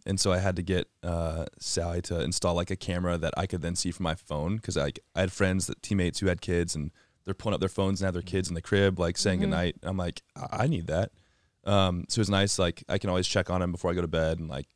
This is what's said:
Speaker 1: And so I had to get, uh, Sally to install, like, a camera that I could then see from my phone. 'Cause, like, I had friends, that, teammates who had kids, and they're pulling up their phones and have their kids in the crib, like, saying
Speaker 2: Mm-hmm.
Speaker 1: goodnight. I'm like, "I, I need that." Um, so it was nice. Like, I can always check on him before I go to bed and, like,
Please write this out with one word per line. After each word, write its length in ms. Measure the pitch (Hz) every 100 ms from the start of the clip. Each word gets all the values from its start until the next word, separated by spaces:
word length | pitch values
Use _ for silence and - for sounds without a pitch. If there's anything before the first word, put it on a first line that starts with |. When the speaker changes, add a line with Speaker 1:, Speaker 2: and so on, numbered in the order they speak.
| -
Speaker 1:
And 140 | 98
so 120 | 101
I 60 | 90
had 180 | 95 92
to 60 |
get, 260 | 87 90 - _
uh, 440 | 87 85 82 80 - -
Sally 420 | - - 85 87
to 180 | - 85
install, 320 | 67 87 90
like, 160 | 87 87
a 60 | 95
camera 420 | - 90 90 85
that 160 | 80 -
I 100 | 95
could 140 | 87
then 140 | 85
see 160 | 90 90
from 140 | -
my 100 | 85
phone. 440 | 80 - 76 82 110
'Cause, 160 | - -
like, 240 | 71 - -
I 60 | -
had 120 | 92
friends, 340 | - 95 92 87
that, 160 | -
teammates 380 | - 98 90 -
who 80 | 95
had 120 | 85
kids, 340 | - 87 85 80
and 160 | 76 - _ _
they're 100 | -
pulling 200 | 98 110
up 60 | 95
their 80 | 95
phones 320 | - 95 95
and 60 | 95
have 80 |
their 80 | 87
kids 260 | 90 95 90
in 60 |
the 80 | 85
crib, 360 | - 101 98 90
like, 200 | 85 87
saying 220 | 104 92
Speaker 2:
Mm-hmm. 100 | 98
Speaker 1:
goodnight. 260 | - 87 -
I'm 140 | - 95
like, 240 | 87 - - -
"I, 100 | - -
I 20 | 131
need 180 | 131 82
that." 240 | 80 98 - _ _ _ _
Um, 420 | - 101 95 87 -
so 120 | -
it 20 |
was 80 | 98
nice. 280 | 98 101 -
Like, 260 | 90 - -
I 80 | 98
can 120 | 101
always 160 | 92 92
check 240 | 101 92
on 100 | 92
him 120 | 90
before 180 | 85 87
I 40 |
go 60 | 90
to 80 | 85
bed 300 | 82 80 82
and, 100 | 80
like, 180 | 69 71